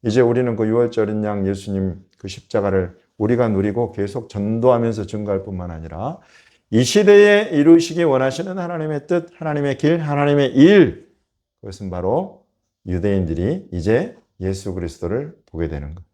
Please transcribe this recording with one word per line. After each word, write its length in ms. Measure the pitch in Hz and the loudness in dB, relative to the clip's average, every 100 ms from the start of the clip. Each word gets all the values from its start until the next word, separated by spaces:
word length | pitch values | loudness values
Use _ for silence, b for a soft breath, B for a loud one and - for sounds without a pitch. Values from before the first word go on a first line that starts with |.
이제 180 | 120 113 | 0 2
우리는 340 | 120 120 123 110 | 4 2 -2 -2
그 100 | 110 | 0
유월절인 580 | 113 120 117 107 107 | 0 0 0 -2 -2
양 220 | 107 101 95 | -4 -2 -4
예수님 580 | 98 101 98 95 85 _ _ | -4 -6 -4 -4 -6 _ _
그 100 | 98 | -16
십자가를 680 | - _ 110 101 95 90 b b _ | -16 _ -2 0 -2 -2 b b _
우리가 320 | 107 120 117 | -2 0 0
누리고 440 | 98 101 104 117 | 0 -2 -2 -6
계속 360 | - 135 127 - | -6 -8 -8 -10
전도하면서 800 | 104 101 113 123 120 117 107 101 | -8 -4 0 2 2 0 -4 -8
증거할 360 | 107 104 98 | -8 -4 -6
뿐만 280 | 98 95 87 | -6 -10 -10
아니라 480 | 82 80 73 120 175 b b b b _ | -12 -14 -10 -10 -12 b b b b _
이 140 | - | 0
시대에 640 | - 208 202 202 208 208 208 | 2 4 6 8 8 4 2
이루시기 540 | 160 147 165 165 160 | 2 6 6 4 -2
원하시는 540 | 170 131 135 131 196 185 | 0 2 0 -4 -8 -8
하나님의 480 | 175 175 156 151 143 | -8 -6 -6 -6 -2
뜻, 240 | 175 170 _ | -4 -4 _
하나님의 420 | 156 147 143 135 | -6 -4 -2 -2
길, 220 | 147 170 | 0 0
하나님의 540 | 151 143 143 143 139 | -2 0 2 2 2
일, 560 | 135 156 202 139 - _ _ _ _ _ _ | 6 8 8 6 2 _ _ _ _ _ _
그것은 280 | 101 95 98 | -18 -14 -10
바로 560 | 90 92 135 190 - _ _ _ _ - | -6 -2 -2 -4 -14 _ _ _ _ -8
유대인들이 840 | 90 101 98 87 82 92 180 - | -4 -2 -2 -2 -2 -4 -4 -8
이제 460 | 90 82 117 208 - _ _ | -8 0 0 -2 -12 _ _
예수 340 | 95 95 101 | -8 -6 -8
그리스도를 600 | 92 85 - 85 113 147 - _ | -8 -10 -8 -6 -6 -8 -16 _
보게 220 | 80 82 | -8 -8
되는 260 | 76 73 | -8 -12
것. 100 | 85 - | -16 -20